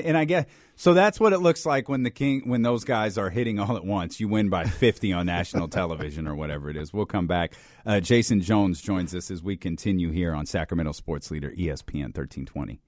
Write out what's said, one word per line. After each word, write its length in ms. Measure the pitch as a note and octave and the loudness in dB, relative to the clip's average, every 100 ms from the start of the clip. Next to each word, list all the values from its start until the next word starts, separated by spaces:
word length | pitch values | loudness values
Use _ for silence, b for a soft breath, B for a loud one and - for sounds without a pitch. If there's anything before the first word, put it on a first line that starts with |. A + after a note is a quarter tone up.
| D#3+ | 2
and 80 | D#3+ | 2
I 100 | D#3 | 4
guess, 200 | F3+ - b b b | 2 0 b b b
so 180 | - | 6
that's 260 | F3 G3+ - | 8 6 6
what 140 | A3 | 4
it 60 | F#3+ | 6
looks 260 | F3+ E3 E3 | 4 2 2
like 240 | C#3 A#2+ | 0 0
when 140 | C3+ | -2
the 80 | B2 | -2
King, 320 | - C#3 C3+ B2 | 0 0 0 0
when 140 | B2 | 2
those 220 | A#2 A#2+ G2+ | 2 0 0
guys 320 | A#2 G#2+ G2 | 0 0 0
are 140 | G2 | -2
hitting 280 | F#2 A#2 G#2 | -2 -2 0
all 160 | G2+ A2+ | -2 -2
at 80 | |
once. 360 | F2 G2+ E2+ - | -2 -2 -2 -4
You 80 | G#2+ | 0
win 220 | G#2+ G#2 | 2 2
by 160 | F#2 E2 | 2 -2
fifty 460 | - - - G#2 | 2 2 2 0
on 140 | F2+ F2 | 0 0
national 420 | F2 F2 F#2 E2 | -2 -2 -4 -4
<laughs> 20 | |
television 580 | G2 F2+ D#2+ D2+ D2+ D#2 | -2 -4 -4 -8 -6 -6
or 80 | D2 | -6
whatever 340 | D2+ D2 C#2+ | -6 -6 -6
it 80 | D2+ | -8
is. 160 | D2+ | -6
We'll 140 | G2+ G2+ | -4 -4
come 180 | G2+ F2 | -2 0
back. 300 | F2 E2+ B B B - | 0 0 B B B 0
Uh, 120 | G#2 | 0
Jason 420 | F2 A#2+ A#2 G#2+ | 4 2 4 2
Jones 380 | F2 G#2+ G2+ F2 | 4 2 4 0
joins 340 | - F#2+ F2 F2+ | -2 -4 -2 -6
us 160 | - | -8
as 100 | F#2 | -8
we 160 | F2 F#2 | -6 -6
continue 540 | F#2 D#2+ - F#2+ E2+ | -4 -4 -2 0 0
here 240 | D#2+ F2 D2+ | 0 -2 -2
on 100 | D2+ | -4
Sacramento 460 | F#2 D#2+ E2+ D#2 | -4 -2 -2 -2
Sports 400 | D2 - D#2 - | -6 -8 -8 -6
Leader, 200 | D#2 C#2+ D2+ | -8 -8 -4
E 140 | F2 | -4
S 100 | C#2+ | -4
P 180 | - D2 | -8 -8
N 120 | C2 | -6
thirteen 320 | - C#2 - C2+ | -8 -8 -8 -10
twenty. 340 | - C#2 - | -8 -10 -12